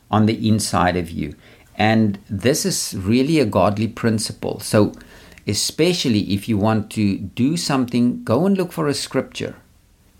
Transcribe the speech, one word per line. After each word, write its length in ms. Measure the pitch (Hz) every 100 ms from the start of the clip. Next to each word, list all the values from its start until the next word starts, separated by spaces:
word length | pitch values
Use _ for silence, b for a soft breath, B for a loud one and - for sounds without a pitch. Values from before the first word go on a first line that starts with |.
| b
on 140 | 104 107
the 240 | 113 110
inside 480 | 107 - 92 90 90
of 120 | 85
you. 240 | 87 76 - b b b -
And 420 | 107 110 110 101 -
this 360 | 101 120 156 95
is 280 | - - 104
really 420 | 92 123 135 160
a 60 | 110
godly 420 | 101 92 104 110
principle. 720 | - 117 107 - - - -
So 320 | - 110 104 - B B B B -
especially 880 | 104 - - 165 175 139 107 -
if 140 | 101 -
you 100 | 104
want 340 | 107 110 104
to 260 | 110 104 98
do 400 | 92 - 131 170
something, 680 | - 135 120 123 123 120
go 220 | - 117 190
and 120 | 190
look 140 | 175
for 160 | - 147
a 60 |
scripture 600 | 139 - 135 - - - - _ _ _ _ _